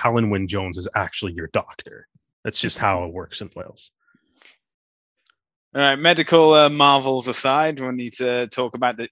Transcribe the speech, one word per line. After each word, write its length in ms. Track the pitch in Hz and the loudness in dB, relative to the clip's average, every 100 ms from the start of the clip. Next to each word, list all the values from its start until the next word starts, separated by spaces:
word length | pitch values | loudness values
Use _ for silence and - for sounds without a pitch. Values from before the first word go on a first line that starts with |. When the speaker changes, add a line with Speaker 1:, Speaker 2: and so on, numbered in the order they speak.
Speaker 1:
Alan 280 | 120 117 110 | 0 0 0
Wynne 160 | 98 95 | -2 -4
Jones 320 | 98 95 87 | -6 -6 -8
is 80 | 90 107 | -8 -6
actually 380 | 90 - 98 | -6 -8 -10
your 140 | 85 80 | -10 -6
doctor. 540 | - - - - - _ _ _ _ - | -6 -6 -12 -20 -20 _ _ _ _ -10
That's 160 | - | -6
just 160 | - - | -6 -2
how 260 | 107 92 | -2 -2
it 80 | 87 | -6
works 300 | 90 85 - | -10 -12 -14
in 80 | 104 | -14
Wales. 380 | - 87 - - _ _ _ _ _ _ _ _ _ _ _ _ _ _ _ _ _ _ 135 | -16 -18 -20 -20 _ _ _ _ _ _ _ _ _ _ _ _ _ _ _ _ _ _ 0
Speaker 2:
All 60 | |
right, 140 | 139 135 | 2 2
medical, 560 | 165 165 156 170 156 | 2 2 4 6 8
uh, 160 | 156 147 | 8 6
marvels 580 | 147 143 139 135 131 123 | 6 4 4 2 -2 -4
aside, 540 | 117 135 139 156 143 | -4 0 0 0 -4
we 100 | 131 | -8
need 220 | 127 123 | -8 -10
to 340 | - 127 123 120 | -6 -4 -2 -4
talk 280 | - 123 120 | -6 -6 -2
about 200 | 123 113 | -4 -4
the, 140 | 117 | -10